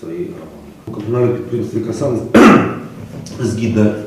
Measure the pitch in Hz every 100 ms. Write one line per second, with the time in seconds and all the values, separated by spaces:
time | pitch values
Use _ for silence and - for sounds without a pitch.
0 | 160 175 175 - - - - - - -
1 | 104 123 120 120 - 120 107 113 113 -
2 | 139 113 - - 220 180 - - - -
3 | - - - - 113 101 113 101 104 101